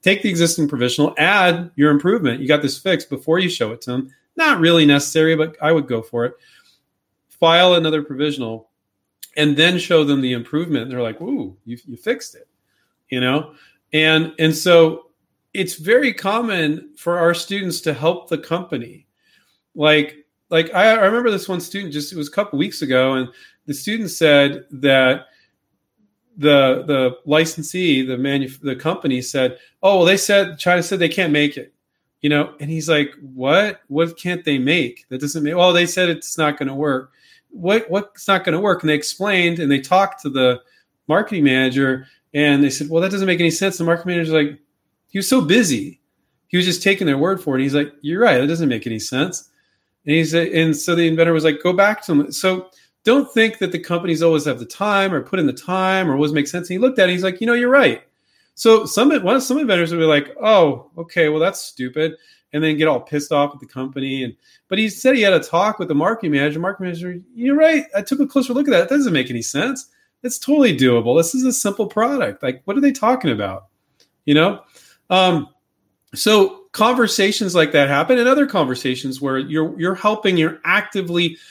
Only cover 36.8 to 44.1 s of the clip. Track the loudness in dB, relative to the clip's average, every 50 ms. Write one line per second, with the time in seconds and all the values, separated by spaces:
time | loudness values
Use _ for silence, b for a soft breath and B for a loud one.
36.8 | -2 -2 -2 -4 -6 b b b b b b b b _ -14 -6 -2 0 0 0
37.8 | 0 -2 -4 -4 -4 -8 _ -8 -2 -2 -2 0 0 -2 -2 0 0 0 0 0
38.8 | 0 0 0 -2 -2 -6 -8 -6 -4 -2 0 0 0 0 -2 -2 -2 0 -2 -2
39.8 | 0 2 2 2 2 0 -2 -8 -10 -6 -2 0 2 2 0 -2 -6 _ _ _
40.8 | _ _ _ _ _ -2 0 0 0 -2 0 0 2 2 4 2 2 0 0 0
41.8 | 0 0 -2 -4 -8 B B B _ _ -2 0 2 2 4 4 2 2 0 -4
42.8 | -6 -2 -2 0 0 0 -2 -2 0 0 0 2 0 0 0 0 -2 -4 -2 -2
43.8 | -2 -2 -2 -2 -2 -4